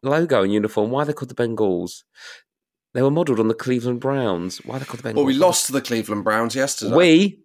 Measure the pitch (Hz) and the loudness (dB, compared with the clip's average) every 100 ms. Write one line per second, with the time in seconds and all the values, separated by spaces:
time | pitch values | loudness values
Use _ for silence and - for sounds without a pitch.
0 | 131 151 165 123 98 104 107 - 107 131 | 0 0 2 2 2 2 0 -2 -2 -2
1 | 147 147 131 - 120 110 107 87 87 - | -2 -4 -8 -4 -4 0 0 0 -4 -12
2 | _ _ - - _ _ _ _ _ 127 | _ _ -20 -20 _ _ _ _ _ 0
3 | 135 151 165 113 110 113 127 127 120 120 | 2 2 0 2 0 0 -2 -2 -2 -2
4 | 127 139 120 90 90 - - 135 135 120 | -2 -2 0 -2 -4 -8 -10 -10 -10 -10
5 | 113 113 139 135 180 170 - 135 127 117 | -6 0 2 4 4 2 -2 -4 -2 -4
6 | 110 107 104 107 117 120 135 - 104 131 | -2 -4 0 0 0 -2 -4 -4 0 4
7 | 175 160 196 - | 6 6 4 -2